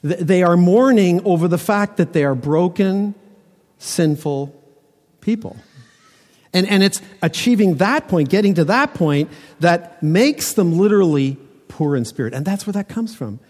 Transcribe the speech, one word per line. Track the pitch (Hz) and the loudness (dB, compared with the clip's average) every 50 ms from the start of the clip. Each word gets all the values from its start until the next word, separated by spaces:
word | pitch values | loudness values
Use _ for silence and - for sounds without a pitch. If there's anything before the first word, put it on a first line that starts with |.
| - | -4
Th-, | 147 175 - | -6 -4 -4
they | 180 147 190 180 180 | 0 0 2 2 4
are | 175 175 175 | 4 4 4
mourning | 175 180 185 220 254 269 262 220 196 180 175 175 - | 4 4 4 4 4 4 4 4 4 4 2 0 0
over | 208 180 165 165 180 | 0 0 0 2 0
the | 170 | 0
fact | 170 - - 208 202 208 202 208 | -2 -2 -2 0 0 0 -4 -2
that | - 175 - - | -2 -2 0 0
they | 165 143 | 0 0
are | 139 135 | 0 -2
broken, | 123 120 143 151 156 180 180 175 - 202 190 190 196 202 208 202 - _ - _ _ _ _ _ _ _ _ _ _ | -2 -2 -2 0 0 0 0 0 -2 -2 0 0 -2 -2 -4 -6 -10 _ -20 _ _ _ _ _ _ _ _ _ _
sinful | - - - - 170 156 151 143 - 151 143 139 139 139 147 - _ _ _ _ _ _ _ _ _ _ _ _ - | -14 -10 -4 -2 0 0 0 -2 -4 -6 -6 -6 -6 -10 -12 -20 _ _ _ _ _ _ _ _ _ _ _ _ -6
people. | - 226 220 220 - - - - _ _ - - _ _ _ _ _ _ _ _ _ _ _ _ _ - | -6 -6 -4 -6 -14 -16 -16 -20 _ _ -20 -20 _ _ _ _ _ _ _ _ _ _ _ _ _ -2
And, | 180 185 196 | -2 0 2
and | 208 196 190 | 2 2 2
it's | 196 - - - - - - - | 2 0 -4 -14 -16 -12 -4 -4
achieving | 165 - - - 240 240 202 214 190 170 | -4 -4 -2 0 0 2 2 2 2 2
that | 131 185 202 254 311 311 - | 2 0 0 0 -2 -2 -2
point, | - 175 151 127 | 0 0 0 2
getting | 190 196 214 196 196 | 0 0 2 2 2
to | 165 165 | 0 0
that | 147 202 247 285 285 - | 0 2 0 0 -2 -2
point, | - 175 156 143 143 151 - - - - - - _ | -2 -2 0 0 0 -2 -4 -8 -20 -20 -20 -12 _
that | 156 175 170 175 175 - - - - | 2 2 2 2 -2 -10 -14 -6 -2
makes | 151 160 185 240 285 294 - - - - | 0 2 2 2 2 0 -2 -6 -6 -2
them | - 196 170 165 170 | 0 0 0 2 2
literally | 196 208 202 202 190 170 151 143 135 135 139 135 - - _ _ _ _ | 2 2 4 4 2 2 2 0 0 -2 -4 -6 -12 -20 _ _ _ _
poor | - - 160 147 143 | -8 -4 -2 -2 -2
in | 131 120 | -2 -4
spirit. | 110 - - 131 110 110 | -6 -6 -8 -8 -6 -6
And | 131 147 | -6 -6
that's | 185 196 196 - | -4 -6 -6 -6
where | 214 196 | -8 -8
that | 202 196 _ | -8 -8 _
comes | - 226 233 220 220 | -8 -8 -8 -8 -8
from. | - 135 110 104 - _ _ | -12 -12 -12 -12 -14 _ _